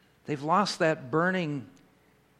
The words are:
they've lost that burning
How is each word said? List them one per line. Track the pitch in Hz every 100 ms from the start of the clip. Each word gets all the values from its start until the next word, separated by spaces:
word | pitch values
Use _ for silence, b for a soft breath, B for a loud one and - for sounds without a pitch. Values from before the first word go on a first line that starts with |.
| _ _ -
they've | 143
lost | 147 185 202 -
that | 165 156 135
burning | 156 175 185 160 143 110 - _ _ _ _ _ _